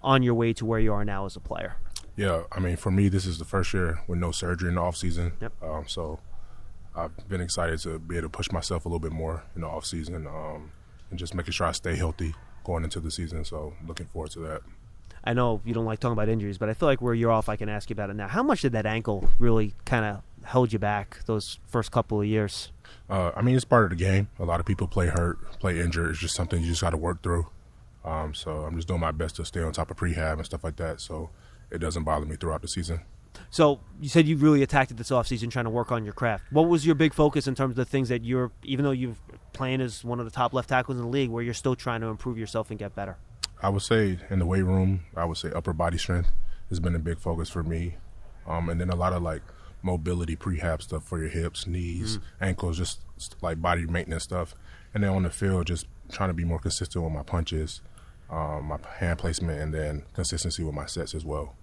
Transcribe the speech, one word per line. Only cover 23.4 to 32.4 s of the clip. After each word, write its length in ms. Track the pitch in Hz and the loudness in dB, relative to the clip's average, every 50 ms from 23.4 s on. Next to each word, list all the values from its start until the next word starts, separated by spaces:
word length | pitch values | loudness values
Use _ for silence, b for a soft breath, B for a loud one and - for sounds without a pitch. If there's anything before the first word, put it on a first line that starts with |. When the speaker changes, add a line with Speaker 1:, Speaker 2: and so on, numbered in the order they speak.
Speaker 2:
mean, 140 | 110 123 127 | 2 4 4
it's 80 | 131 123 | 4 4
part 220 | - 131 120 110 | 6 6 6 6
of 60 | 90 | 6
the 120 | 90 82 90 | 2 2 2
game. 260 | 95 95 98 101 - - - | 4 4 4 2 2 -2 -4
A 60 | 98 | -2
lot 140 | 82 82 85 | 0 0 0
of 60 | 82 | 2
people 220 | - 98 - 98 87 | 0 0 0 0 0
play 200 | - 98 90 85 | 2 2 2 4
hurt, 520 | 80 85 85 87 87 - - - - - | 4 2 2 2 0 -2 -6 -8 -8 -4
play 200 | - 98 90 82 | -2 -2 0 0
injured. 300 | 87 85 78 82 85 80 | 0 0 0 0 0 -2
It's 100 | 78 78 | -2 -2
just 160 | 90 87 - | -4 -4 -2
something 240 | - 87 76 - 85 | -2 -2 0 0 0
you 80 | 82 85 | 2 2
just 120 | 85 82 | 0 2
gotta 160 | - 87 80 78 | 2 0 0 0
work 240 | 80 85 85 82 | -2 -2 -4 -2
through. 260 | - 90 87 85 80 - - - - - - - - - - - - | -2 0 0 0 0 -2 -6 -20 -20 -20 -20 -20 -20 -20 -20 -12 -8
Um, 300 | - 80 78 78 78 73 | -6 -4 -4 -4 -6 -6
so 300 | - - 80 78 76 76 | -8 -8 -6 -6 -6 -4
I'm 120 | 78 82 | -4 -4
just 120 | 82 85 82 | -6 -4 -2
doing 120 | 92 85 | -2 0
my 120 | 82 80 | 0 0
best 240 | 78 78 82 78 - - | -2 -2 -4 -4 -4 -6
to 80 | 80 | -8
stay 160 | - - 90 | -6 -4 -2
on 100 | 85 80 | -2 -2
top 200 | 76 - 80 - | -2 -4 -4 -4
of 60 | - - | -4 -2
prehab 360 | - 90 82 80 80 78 78 | -2 0 0 0 0 -2 -2
and 120 | 78 78 | -2 -4
stuff 180 | - - 80 - | -6 -8 -6 -6
like 140 | 82 78 - | -8 -6 -4
that, 220 | 85 80 78 - | -4 -6 -6 -6
so 300 | - - 82 78 82 80 b b b b b b b b | -8 -10 -8 -8 -8 -10 b b b b b b b b
it 80 | - 85 | -6 -4
doesn't 260 | 82 80 78 85 78 | -2 -2 -2 -2 0
bother 220 | 76 78 76 76 | 0 0 0 0
me 100 | 76 78 | -4 -6
throughout 280 | 76 | -4